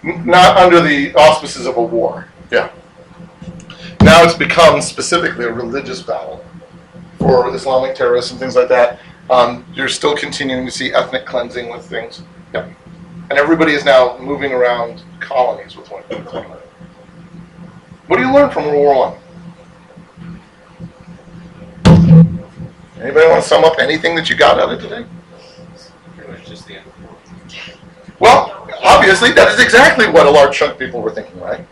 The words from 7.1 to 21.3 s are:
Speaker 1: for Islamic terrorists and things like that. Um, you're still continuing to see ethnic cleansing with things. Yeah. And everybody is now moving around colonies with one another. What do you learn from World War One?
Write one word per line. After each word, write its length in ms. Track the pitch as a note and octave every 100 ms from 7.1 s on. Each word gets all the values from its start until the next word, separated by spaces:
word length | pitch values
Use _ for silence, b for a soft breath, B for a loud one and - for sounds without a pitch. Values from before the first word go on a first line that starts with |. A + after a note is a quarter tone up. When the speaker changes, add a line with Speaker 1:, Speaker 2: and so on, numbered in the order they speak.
| -
Speaker 1:
for 360 | - B2+ - -
Islamic 400 | C3+ B2+ C3 -
terrorists 360 | B2 B2 A#2+
and 80 | B2
things 180 | C3 B2
like 100 | B2
that. 320 | B2+ A#2+ - B B -
Um, 340 | B2+ A#2+ B2 -
you're 140 | C3 C3
still 300 | - D3 D3
continuing 480 | C#3+ - C#3 B2+ B2+
to 60 |
see 200 | - C3
ethnic 320 | C3 B2+ B2+ -
cleansing 440 | B2 A#2+ A#2+ A#2
with 160 | A#2+ -
things. 380 | A#2 A2+ - - - -
Yeah. 120 | - - - - - - - -
And 100 | C#3+
everybody 340 | D3 E3 D#3+
is 100 | D3 C#3+
now 320 | C3 B2 B2+
moving 320 | C3 C#3+ C#3
around 500 | B2+ B2 A#2+ A#2 - - -
colonies 560 | - C#3 B2+ - - -
with 140 | -
one 140 | - -
another. 480 | - - - - - - _ - _ - - - - - - - - _ - -
What 100 | F#3+
do 60 |
you 80 | B3+
learn 180 | C#4 C#4+
from 140 | E3 D3
World 120 | D3
War 180 | C#3+ C#3
One? 180 | - - _ - - - - _ _ - _ - E3+ E3+ _ _ _ E3+ E3+ _ - F3 -